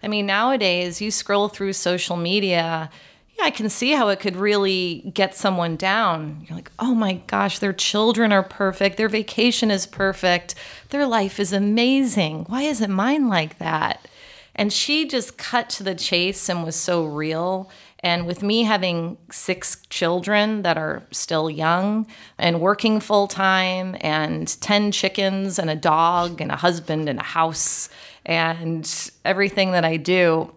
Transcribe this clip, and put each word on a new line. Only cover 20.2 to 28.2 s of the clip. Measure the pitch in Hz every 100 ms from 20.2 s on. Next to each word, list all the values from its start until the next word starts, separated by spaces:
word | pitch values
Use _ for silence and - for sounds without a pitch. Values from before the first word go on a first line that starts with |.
| 196 208 214 214
that | 175 160
are | 156 147 -
still | - - 160 160
young | 156 160 180 196 220 214 - - -
and | 170 165
working | 185 208 226 214
full | - 208 202
time | 185 190 190 185 185 185 -
and | 156 156 156 160 160 -
ten | - 208 208
chickens | - 190 202 190 196 190 180
and | 165
a |
dog | 156 165 160 165 175 175 170
and | -
a | -
husband | 180 170 165 156 151
and | 120
a |
house | - 165 165 156 - - - - - -